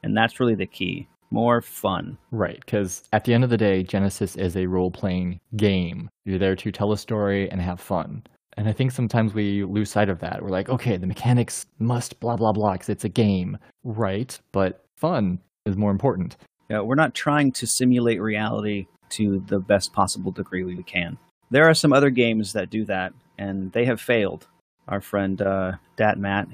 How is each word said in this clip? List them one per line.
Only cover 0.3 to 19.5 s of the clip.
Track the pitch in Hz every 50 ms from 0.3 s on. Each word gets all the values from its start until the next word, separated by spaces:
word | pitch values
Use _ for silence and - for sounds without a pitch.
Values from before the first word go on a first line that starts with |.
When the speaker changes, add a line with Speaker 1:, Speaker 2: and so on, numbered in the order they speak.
| - -
Speaker 1:
really | 127 120 113
the | 98 95 -
key. | - - 95 90 98 - - - _ _ _ _
More | - 110 117 120 120 117
fun. | 113 - - - - 101 95 92 90 92 120 - _ _
Speaker 2:
Right, | - 110 98 - - - -
'cause | - - 107 101 92 - - - _ -
at | 107 -
the | 120 117
end | 117 127
of | 123
the | 120 104
day, | 107 101 95 95 92
Genesis | 90 - 101 98 98 - - 104 92 -
is | - 95 90 85 98
a | 92 90
role-playing | 92 92 90 90 90 - - 98 90 90 90 90 90 90 - _ -
game. | 104 110 104 98 92 90 85 90 92 - - - _ _
You're | 104 95 92
there | 98 95 95 90
to | - 110
tell | 95 - 104 104
a | 107 101
story | - - 117 107 104 101 98 98 98 92
and | - 92
have | 87 90 90 90
fun. | - - 101 87 80 - 52 110 - - _ _ _ _ - -
And | 104 107
I | 107
think | - 127 131
sometimes | 127 - 123 107 - 120 110 110 98
we | 107 104 101 101 101 98
lose | 90 98 104 104 101
sight | - 104 101 98
of | 95 82
that. | 87 82 - -
We're | - 98
like, | 95 92 98 -
"Okay, | 131 123 - 123 104 90
the | 92 92
mechanics | 92 - - 120 127 123 117 - - - - - _ _
must | 113 117 123 120 120 - - _
blah, | - 117 117
blah, | - 113 110
blah, | 104 107 104 107 95
'cause | 95 - -
it's | 104 - -
a | 104
game." | 90 - 113 104 98 92 90 90 - 104 - _ _ _ _
Right, | 131 107 110 113 95 95 104 127 127 - - _ _
but | - 98 95 92 95 - _ _ _ _
fun | - 160 180 139 104 92 90 92 - _ _ _ _
is | 107 95 98
more | 107 104
important. | 98 98 131 139 117 92 - - - - - _ _ _ _ _
Speaker 1:
Yeah, | 110 107
we're | 101 110 131
not | 147 160 127 -
trying | - - 151 147 147 143 135 127
to | - -
simulate | 110 - - 127 127 123 123 120 117 113 90
reality | 101 110 107 104 107 104 113 107 104 104 104 101 95 - _ _ _ _
to | - - 107 104 98 95 92
the | -